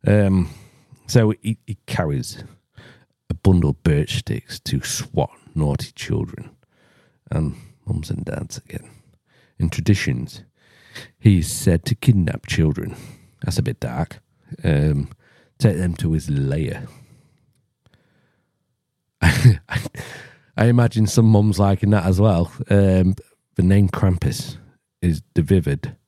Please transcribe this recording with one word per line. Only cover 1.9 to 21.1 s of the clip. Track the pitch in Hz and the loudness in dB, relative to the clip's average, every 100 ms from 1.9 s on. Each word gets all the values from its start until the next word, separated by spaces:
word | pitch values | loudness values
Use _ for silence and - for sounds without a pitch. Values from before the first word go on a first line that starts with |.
| - 147 139 120 - - _ _ - - _ _ _ _ | -4 -2 -4 -6 -14 -20 _ _ -20 -20 _ _ _ _
a | |
bundle | 80 98 90 76 | 0 4 4 2
of | - | 0
birch | - 73 76 - | 0 0 0 -6
sticks | - - - - | -6 -8 -8 -14
to | - 135 | -6 -6
swat | - - - - 69 - - | -6 -10 -6 -4 -4 -8 -10
naughty | 80 73 69 - | -4 -2 -2 -8
children | - - 104 87 - - _ _ _ _ _ _ _ _ | -14 -6 -6 -6 -12 -20 _ _ _ _ _ _ _ _
and | - 78 - - _ - | -4 -4 -8 -20 _ -8
mums | - 80 | -8 -6
and | - | -10
dads | - - - - | -8 -10 -12 -16
again. | _ - - - _ _ _ _ _ _ | _ -16 -16 -20 _ _ _ _ _ _
In | 85 | -4
traditions, | - 82 101 - 62 - - - _ _ _ _ - - _ | -2 0 0 0 -6 -8 -16 -20 _ _ _ _ -20 -20 _
he | 110 92 | 4 4
is | 78 | 2
said | - - 85 - | -2 0 0 0
to | |
kidnap | 110 - 104 82 - - | 0 2 2 0 -4 -6
children. | - 78 71 - - - - _ _ | 0 0 0 -8 -12 -20 -20 _ _
That's | - 107 | -6 -4
a | |
bit | 123 117 | -4 -6
dark. | - - 160 - _ _ _ - | -8 -6 -8 -10 _ _ _ -6
Um, | - 73 76 71 65 - _ _ _ _ | -2 0 0 -2 -6 -12 _ _ _ _
take | 107 80 | 0 2
them | 90 82 | -4 -2
to | 82 | -2
his | 80 - | -2 -2
lair. | 69 67 73 71 - 131 - _ _ _ _ _ _ _ _ _ _ _ _ _ _ _ _ _ _ _ _ _ _ | -4 -2 -4 -6 -8 -14 -20 _ _ _ _ _ _ _ _ _ _ _ _ _ _ _ _ _ _ _ _ _ _
<laughs> | - - 123 98 _ - - - - - - _ _ - | 0 6 4 4 _ -8 -8 -14 -18 -18 -20 _ _ 0
I | 113 | 2
imagine | 120 117 107 | 4 2 2
some | 104 | 2